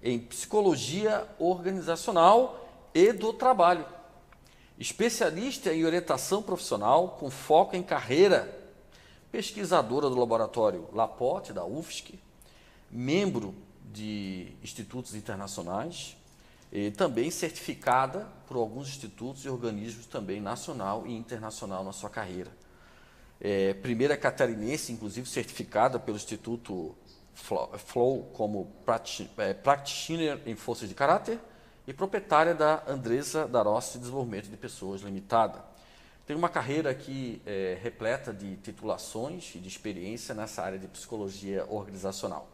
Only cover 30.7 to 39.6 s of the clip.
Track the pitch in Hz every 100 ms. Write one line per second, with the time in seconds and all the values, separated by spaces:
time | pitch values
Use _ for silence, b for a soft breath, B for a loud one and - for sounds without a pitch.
30.7 | 117 107 98 139 185 - 226 - B B
31.7 | B - 135 190 202 196 151 165 165 151
32.7 | 156 - 135 117 120 147 156 151 123 104
33.7 | 107 127 123 123 135 123 101 101 101 95
34.7 | - 95 98 101 98 95 117 110 - -
35.7 | B B B B B - 147 170 165 123
36.7 | 143 156 135 - 135 127 113 - 98 95
37.7 | 92 117 - 110 135 - 101 101 95 -
38.7 | 98 107 92 - 110 127 180 - 85